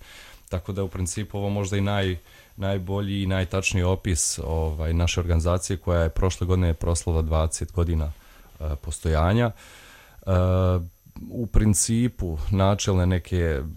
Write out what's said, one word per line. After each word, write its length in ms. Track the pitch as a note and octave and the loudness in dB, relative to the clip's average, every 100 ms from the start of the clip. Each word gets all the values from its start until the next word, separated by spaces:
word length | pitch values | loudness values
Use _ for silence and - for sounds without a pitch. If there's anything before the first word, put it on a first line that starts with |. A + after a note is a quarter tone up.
| - - - - - | -20 -20 -20 -20 -10
Tako 220 | F#2 - | -8 -6
da 100 | G2 | -6
je 40 | F#2+ | -4
u 20 | |
principu 500 | F#2 F#2 - G#2 G2+ | -4 -6 -4 -6 -4
ovo 120 | G2+ | -4
možda 280 | G2+ G2 G2+ | -2 -2 0
i 40 | |
naj-, 360 | G2 G2+ F#2+ F2 - - - - | 0 0 0 -2 -8 -20 -20 -6
najbolji 640 | G2 G2 F2+ G2 G2+ G2+ | -4 -2 -4 -4 -2 -2
i 40 | F#2+ | 0
najtačniji 560 | F#2+ F#2 F#2+ F#2 G2 | 0 0 -2 0 2
opis, 560 | F2+ F#2+ - E2 - - | 2 2 0 0 0 -4
ovaj, 500 | - D#2+ D#2+ D#2 D#2+ | -4 -2 -2 -2 -2
naše 260 | E2 F2 - | 0 0 0
organizacije 580 | F2 E2+ E2 F2+ - F#2 | 0 2 2 0 -2 -4
koja 240 | - E2+ | 0 2
je 80 | E2 | 2
prošle 380 | - F#2+ - F2 | 0 0 0 0
godine 260 | F#2 F2 | 2 2
proslavila 480 | D#2+ F2 E2+ - D#2+ | 0 0 -2 0 0
dvadeset 500 | D#2+ D#2+ D#2+ - D#2+ | 2 2 0 -2 -6
godina, 400 | - E2+ E2 D2 - - - - - | -2 0 0 -2 -6 -16 -20 -20 -10
e, 160 | D#2 C#2+ | -6 -6
postojanja. 760 | - D2+ E2+ D#2 E2 A2 A#2+ | -6 -6 0 2 4 2 0
E, 800 | - - - - - - - - F#2 F#2 F#2 F#2 F2+ E2+ - - - - | -4 -16 -20 -20 -20 -20 -12 0 2 4 4 2 2 -2 -12 -20 -16 -12
u 180 | G2 A2+ | -8 0
principu 880 | - G#2+ G2+ - A#2 A#2+ - F#2 D#2 - | 4 4 4 2 0 0 -2 -4 -4 -2
načelne 560 | G2 F#2+ G2+ - F#2 F2+ | 2 4 2 2 2 2
neke 560 | F2+ - F2+ E2 D2 D#2 | 0 0 0 0 -2 -6